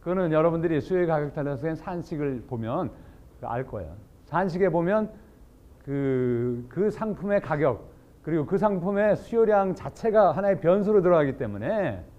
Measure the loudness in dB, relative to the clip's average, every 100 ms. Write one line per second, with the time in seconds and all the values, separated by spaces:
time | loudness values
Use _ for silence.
0 | -2 -2 2 4 4 2 0 0 0 0
1 | 2 0 -2 -4 -6 -4 -4 -6 -8 -10
2 | -8 -4 -4 -4 -8 -8 -4 -4 -4 -8
3 | -20 -20 -20 -14 -8 -6 -6 -10 -12 -16
4 | -20 -20 -6 -2 -2 2 2 2 2 0
5 | -2 -8 -20 -20 -20 -20 -20 -20 -8 -4
6 | 0 0 0 -2 -2 -6 -8 -2 -2 -2
7 | -6 -6 -2 -2 0 0 0 0 -8 -20
8 | -20 -16 -4 -2 0 0 2 0 -2 0
9 | 2 2 0 2 4 4 2 -2 -8 -6
10 | 0 4 4 4 0 2 4 4 4 4
11 | 6 4 4 0 -6 -4 -4 -2 -2 -4
12 | -12